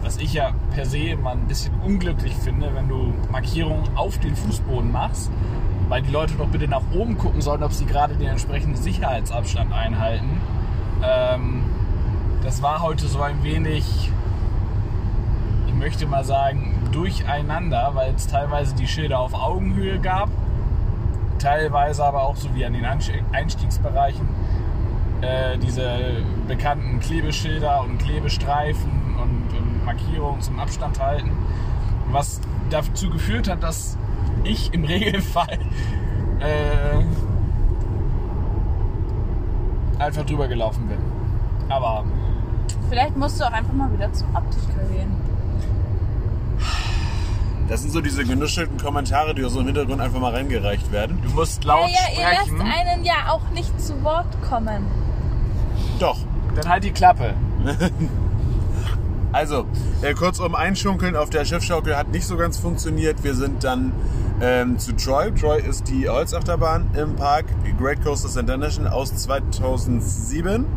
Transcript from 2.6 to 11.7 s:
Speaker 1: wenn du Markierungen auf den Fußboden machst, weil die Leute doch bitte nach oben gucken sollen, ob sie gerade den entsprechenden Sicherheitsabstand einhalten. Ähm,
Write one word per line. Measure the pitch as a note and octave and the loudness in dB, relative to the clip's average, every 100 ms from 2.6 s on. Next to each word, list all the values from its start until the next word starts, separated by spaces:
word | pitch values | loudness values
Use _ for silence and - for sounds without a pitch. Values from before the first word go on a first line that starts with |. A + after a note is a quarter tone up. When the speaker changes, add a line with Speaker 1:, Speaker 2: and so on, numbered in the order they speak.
| - - | 0 0
Speaker 1:
wenn | C3+ | 0
du | C3+ B2+ - - | 0 0 -2 -2
Markierungen | D#3+ D#3 D#3+ D#3+ D#3 D3 - | -2 -2 -2 0 0 0 0
auf | - - | -2 0
den | E3 D3 | 0 0
Fußboden | - - - B2+ B2 | -2 -2 0 0 0
machst, | A#2+ C3 - - - - - - - - | 0 -2 -2 -4 -2 -2 0 0 0 0
weil | - | 0
die | C3 | 0
Leute | C#3+ D#3 - | 0 0 0
doch | D3 | 0
bitte | - C#3+ | 2 2
nach | C#3 - | 0 0
oben | F3 A#3 G#3 | 0 0 0
gucken | - - | 2 2
sollen, | - D3 | 2 0
ob | C#3+ | 0
sie | - - | 0 0
gerade | C#3+ D3 C#3+ | 2 2 2
den | C#3+ | 0
entsprechenden | - - D3 D#3 C3+ | 0 0 0 0 0
Sicherheitsabstand | F#3 - F3 A#2 - - - - G#2+ | 0 0 0 0 -2 -2 0 0 2
einhalten. | A2 A2+ A2+ A2+ A2+ G#2 C#3+ - - - - - - | 2 0 0 0 0 0 0 0 0 0 0 0 0
Ähm, | B2+ B2+ B2+ B2+ B2+ B2+ B2+ | 2 4 2 2 0 0 0